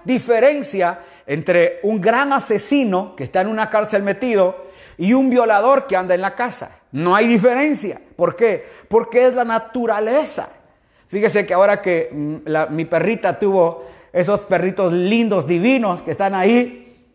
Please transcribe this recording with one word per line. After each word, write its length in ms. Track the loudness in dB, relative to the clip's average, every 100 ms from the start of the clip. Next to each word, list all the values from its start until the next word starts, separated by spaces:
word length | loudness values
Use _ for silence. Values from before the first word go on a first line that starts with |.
diferencia 960 | -4 -2 0 2 4 2 -2 -2 -2 -4 -12 -16 -8
entre 540 | -4 0 2 2 0
un 180 | -4 0
gran 320 | 0 2 2
asesino 840 | 0 0 -4 0 0 2 -2 -4 -10
que 80 |
está 160 | -4 -2
en 80 | -2
una 220 | -2 -2
cárcel 320 | -2 0 -2
metido 640 | -2 -4 0 2 2 -2 -14 -20 -18 -4
y 160 | 2
un 160 | 2 2
violador 560 | 2 4 4 4 2 2
que 100 | -2
anda 180 | 0
en 60 | 0
la 140 | -2
casa. 440 | -4 -6 -8 -14 -18 _
No 240 | -4 2 4
hay 100 | 4
diferencia. 760 | 4 4 2 0 -2 -6 -10 -12
¿Por 220 | -2 -2 2
qué? 320 | 0 0 -8 -20 -2
Porque 400 | -2 2 2 2
es 80 |
la 100 | 2
naturaleza. 1040 | 0 -2 -4 -4 -2 -2 0 0 -2 -6 -12 -14 _ _ _ _ _
Fíjese 380 | -2 0 0
que 100 | 0
ahora 280 | 2 2 2
que, 260 | 0 -2 -2
mm, 240 | -6 -8 -8
la, 220 | -4 -4 -2
mi 180 | -4
perrita 520 | -2 -2 -2 -2 -2 -2
tuvo 480 | 0 2 2 -2 -16 -20 _
esos 300 | -2 0 -2
perritos 500 | 0 -2 -2 0 0
lindos, 520 | 0 0 0 0 0
divinos 580 | 0 0 2 2 0 -4
que 100 | -6
están 220 | -4 -2
ahí. 720 | 0 2 2 0 -6 -20 _ _